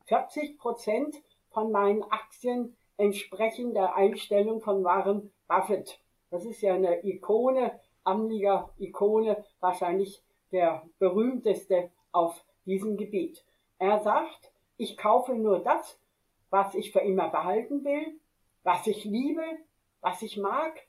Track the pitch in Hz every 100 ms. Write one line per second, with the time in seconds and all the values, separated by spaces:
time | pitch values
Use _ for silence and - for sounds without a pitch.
0 | - 233 - 294 294 - 240 226 214 220
1 | 294 - _ _ _ 220 220 202 202 214
2 | - 214 - - 247 247 240 - _ -
3 | 202 196 - 190 220 233 240 208 190 196
4 | 196 233 - 202 214 220 214 196 180 190
5 | 190 208 - _ - 180 202 196 - -
6 | _ _ _ 175 226 214 202 185 185 170
7 | 196 180 - 226 254 262 233 - _ _
8 | 185 208 220 220 196 196 - - 196 -
9 | 202 220 220 208 - _ 180 180 175 190
10 | 190 - _ _ _ 190 165 156 - _
11 | 185 190 247 254 214 185 - 180 175 _
12 | _ 175 170 - _ _ 185 190 214 202
13 | 202 196 165 - _ _ _ - 190 214
14 | 208 277 320 - _ _ _ - 214 -
15 | 214 247 254 233 214 180 240 311 - -
16 | _ _ _ _ _ 190 196 196 - 190
17 | 202 190 160 156 175 214 240 285 277 285
18 | 320 - _ _ _ _ 180 - 220 208
19 | 208 220 285 330 320 320 - _ _ _
20 | 180 190 214 202 202 254 320 320